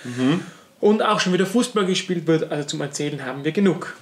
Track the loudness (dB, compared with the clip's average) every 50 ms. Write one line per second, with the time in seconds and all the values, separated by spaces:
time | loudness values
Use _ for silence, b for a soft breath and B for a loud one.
0 | B -8 -4 0 2 2 2 0 -2 B B B B B B 2 4 4 4 4
1 | 4 2 2 2 2 2 2 2 2 2 2 0 0 0 0 0 0 2 0 -2
2 | -2 -2 -4 -2 0 2 2 2 2 -2 -4 -6 -6 -6 -6 -6 -6 -6 -6 -4
3 | -6 -4 -6 -6 -8 -8 -8 -6 -4 -2 0 2 4 4 2 2 -4 -12 -14 -16